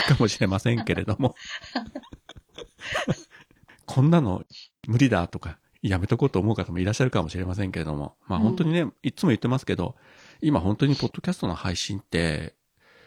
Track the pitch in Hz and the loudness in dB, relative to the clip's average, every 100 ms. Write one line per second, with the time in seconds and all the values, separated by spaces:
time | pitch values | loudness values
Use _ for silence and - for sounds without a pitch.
0 | - 131 113 - 98 98 120 117 - 90 | 6 4 4 2 0 2 2 0 0 -2
1 | 95 104 131 - - - - 247 220 262 | -2 0 0 -2 -10 -14 -10 -10 -8 -12
2 | - - - - - - - _ - - | -16 -20 -20 -20 -20 -18 -20 _ -8 -4
3 | 622 - 330 - - _ _ _ - - | -4 -4 -8 -20 -20 _ _ _ -2 2
4 | 143 170 117 92 - - - _ - 120 | 6 4 4 -2 -6 -18 -20 _ -2 2
5 | 131 98 85 113 90 - _ _ 107 92 | 4 4 0 -6 -10 -12 _ _ -2 0
6 | 95 - 139 95 104 107 85 85 92 107 | 0 2 2 2 2 0 -2 -2 0 2
7 | 127 107 80 87 92 90 95 87 78 73 | 0 0 -2 -4 -4 -4 -4 -4 -4 -4
8 | 73 - - - 220 185 165 170 151 - | -6 -10 -4 0 2 2 2 2 0 -4
9 | - - 180 113 123 131 - 92 87 - | -6 0 2 2 2 0 0 -2 -4 -6
10 | _ - - - 156 131 92 107 139 135 | _ -20 -20 -4 0 2 0 2 2 2
11 | 120 - - 180 101 85 95 87 - 104 | -2 -4 -6 -4 -4 -4 -4 -4 -4 -8
12 | - 85 82 78 80 - _ _ _ _ | -2 0 0 -2 -6 -12 _ _ _ _